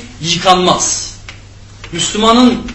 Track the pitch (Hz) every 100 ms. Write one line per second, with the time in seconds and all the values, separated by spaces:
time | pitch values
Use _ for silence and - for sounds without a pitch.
0 | - - 165 170 190 180 175 143 - -
1 | - - - - - - - - - 175
2 | - 208 220 240 254 - -